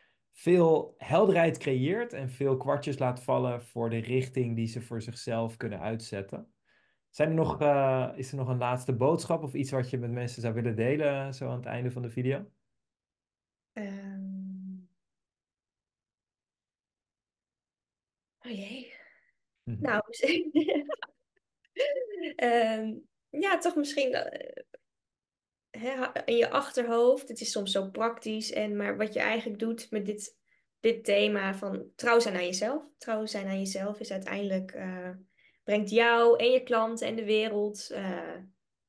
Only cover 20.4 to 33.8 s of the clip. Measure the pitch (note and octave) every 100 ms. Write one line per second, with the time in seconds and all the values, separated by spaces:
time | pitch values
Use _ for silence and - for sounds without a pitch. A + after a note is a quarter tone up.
20.4 | D#4 D4 D4+ D4 D4 - - _ _ _
21.4 | _ _ _ - C#5+ C#5 A#4+ G4+ D#4+ -
22.4 | B3 A#3+ A3 A3 A3 A3 - _ _ D4
23.4 | G4 F4+ E4+ D#4 C#4+ C#4+ C4 - - -
24.4 | - G1+ - - _ _ _ _ _ _
25.4 | _ _ _ A3 A#3+ C4 B3+ - - A#3
26.4 | - - C4+ - A#3+ A#3 A#3+ C#4+ - A3+
27.4 | A3+ A3 G3 G3 F#3+ G#3 F#3+ - A3 G#3+
28.4 | G#3+ - G#3+ G#3 G3+ G#3 G#3+ G#3 - A3+
29.4 | A3+ G#3 A3+ A3+ - G#3+ G3 G#3 - _
30.4 | _ _ _ _ A3 A3+ A3 G3+ G#3 G3+
31.4 | F#3+ G3 G3+ F#3+ - - A#3 A#3 A3 F#3
32.4 | F3+ F#3+ G#3 D4+ - _ - A3 G#3+ G#3
33.4 | F#3+ G3 G3 F#3+